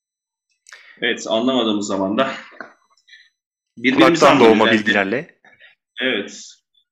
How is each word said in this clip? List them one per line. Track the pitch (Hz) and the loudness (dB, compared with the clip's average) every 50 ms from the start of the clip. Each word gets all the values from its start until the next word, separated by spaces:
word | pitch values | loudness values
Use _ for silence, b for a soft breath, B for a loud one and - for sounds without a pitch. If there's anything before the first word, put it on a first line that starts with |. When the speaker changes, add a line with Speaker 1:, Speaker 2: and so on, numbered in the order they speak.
| _ _ _ _ _ _ _ _ _ _ _ _ _ - B B B B B B | _ _ _ _ _ _ _ _ _ _ _ _ _ -20 B B B B B B
Speaker 1:
Evet, | - 120 113 - - - | -6 -6 -6 -6 -6 -4
anlamadığımız | 107 113 120 127 131 127 113 110 104 104 101 | -4 -2 -2 0 -2 0 -2 -2 -2 -4 -4
zaman | 104 101 95 95 98 104 110 | -6 -6 -4 -4 -4 -2 -2
da | 110 - - - - - - - - - - _ _ _ _ _ _ b b b b b b _ _ _ _ _ _ _ _ | -2 -4 -4 -12 -16 -20 -20 -20 -20 -20 -20 _ _ _ _ _ _ b b b b b b _ _ _ _ _ _ _ _
birbirimizi | - 117 131 131 139 135 131 175 156 | -4 -2 -2 2 4 4 4 4 4
Speaker 2:
Kulaktan | 151 139 147 135 | 4 4 6 6
doğma | 120 113 | 6 6
Speaker 1:
anlamıyoruz. | 110 107 110 110 113 | 6 4 4 2 2
Yani | 110 | 0
Speaker 2:
bilgilerle. | 107 107 101 101 98 95 104 131 165 - _ _ b b b b b b b b _ _ _ - | 0 -2 -2 -2 -2 -2 -4 -6 -8 -10 _ _ b b b b b b b b _ _ _ -8
Speaker 1:
evet. | 123 131 123 101 98 - - - - - - _ _ _ _ _ _ _ | -6 -4 -4 -6 -8 -10 -14 -20 -20 -20 -20 _ _ _ _ _ _ _